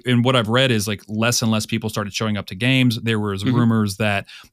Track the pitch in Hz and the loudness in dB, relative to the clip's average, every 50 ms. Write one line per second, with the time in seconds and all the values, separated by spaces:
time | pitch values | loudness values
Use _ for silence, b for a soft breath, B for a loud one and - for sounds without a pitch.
0 | - 127 123 120 117 131 131 123 110 110 113 127 135 127 117 107 98 110 104 - | -2 0 2 2 4 4 2 2 2 2 2 2 2 2 2 0 0 -2 -6 -8
1 | - - 107 107 113 120 120 - 123 110 110 110 110 - 117 113 - 107 - 113 | -8 -8 -4 -2 0 0 0 0 0 0 0 0 -2 -2 -4 -4 -4 -4 -6 -6
2 | 104 98 - - 113 107 107 98 92 - 95 92 117 127 131 131 127 123 110 117 | -6 -6 -6 -4 -4 -4 -4 -4 -6 -8 -8 -4 0 0 2 4 4 2 2 0
3 | - 113 110 107 104 104 98 98 - 135 120 120 120 113 113 110 104 101 98 - | -2 -2 0 0 0 -2 -4 -2 -2 0 2 2 4 4 4 2 0 0 -2 -2
4 | 110 104 101 98 92 B B B B B | 0 0 0 -2 -4 B B B B B